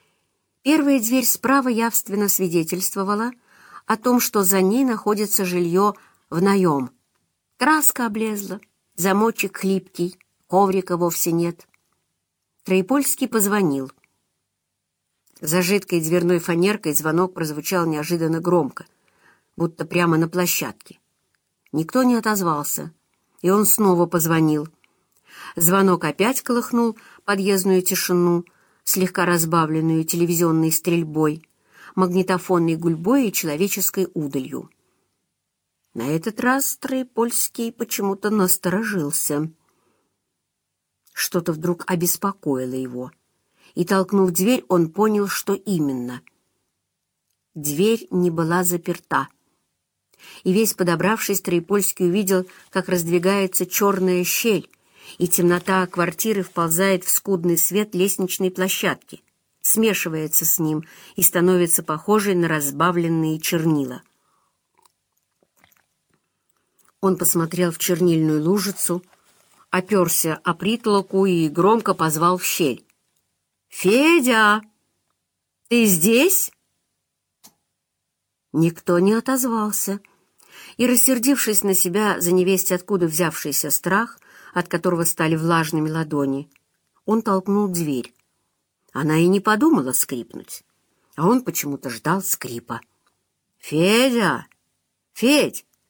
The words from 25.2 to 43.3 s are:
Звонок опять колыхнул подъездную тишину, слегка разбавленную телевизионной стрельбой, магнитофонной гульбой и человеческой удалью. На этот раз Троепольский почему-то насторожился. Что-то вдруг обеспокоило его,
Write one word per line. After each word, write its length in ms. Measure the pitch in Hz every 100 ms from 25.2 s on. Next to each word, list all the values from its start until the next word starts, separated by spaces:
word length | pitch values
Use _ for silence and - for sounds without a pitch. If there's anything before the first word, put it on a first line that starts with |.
| _ - - -
Звонок 480 | 170 196 190 175
опять 380 | 156 143 214 262
колыхнул 560 | - 240 240 240 233 220 - -
подъездную 560 | - 202 196 190 190 185
тишину, 640 | 185 185 - 175 175 170 170 _ _ _
слегка 400 | - 196 185 190
разбавленную 800 | 180 175 165 170 156 160 160 160
телевизионной 640 | 156 170 170 170 170 160 160
стрельбой, 800 | - 180 170 156 156 156 160 _ _ _ - -
магнитофонной 800 | - 180 185 185 185 - 180 165 160
гульбой 520 | 170 160 180 277 226
и 40 |
человеческой 760 | - 160 151 196 202 - 196 180
удалью. 580 | 175 147 139 127 127 - _ _ _ _ _ _ _ _ _ _ _ _
На 140 | 117 127
этот 320 | 160 220 214
раз 360 | 240 269 - -
Троепольский 960 | 262 262 254 - 233 - - - 233
почему-то 580 | - 226 - 202 190 208
насторожился. 1200 | 214 180 - 180 185 226 196 143 - - 147 160 - _ _ _ _ _ _ _ _ _ _ _ _ _ _ _
Что-то 400 | - - 180 170
вдруг 320 | 156 175 175 -
обеспокоило 880 | 180 175 - 196 - 156 131 127
его, 360 | 131 127 123 131 - _